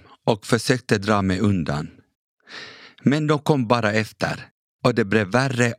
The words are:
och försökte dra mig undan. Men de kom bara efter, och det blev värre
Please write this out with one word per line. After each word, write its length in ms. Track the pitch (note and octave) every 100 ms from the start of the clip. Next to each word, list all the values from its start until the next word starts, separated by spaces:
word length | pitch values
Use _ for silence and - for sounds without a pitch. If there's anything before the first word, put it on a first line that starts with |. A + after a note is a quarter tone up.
| - - -
och 200 | A2 -
försökte 520 | A#2 - B2+ - G#2+
dra 240 | G2 G#2
mig 180 | F#2+ F#2
undan. 500 | G#2 F#2+ D2 D2 E2 - _ _ _ _ - - - - - _
Men 240 | B2 D3+ D3+
de 120 | D3+
kom 280 | - D3 A2
bara 260 | A#2+ G#2+
efter, 560 | G#2+ A2 - D2+ - - _ _ _
och 100 | B2+
det 100 | A#2
blev 220 | G2+ A2 F#2
värre 480 | A#2+ C3+ A#2+ A#2+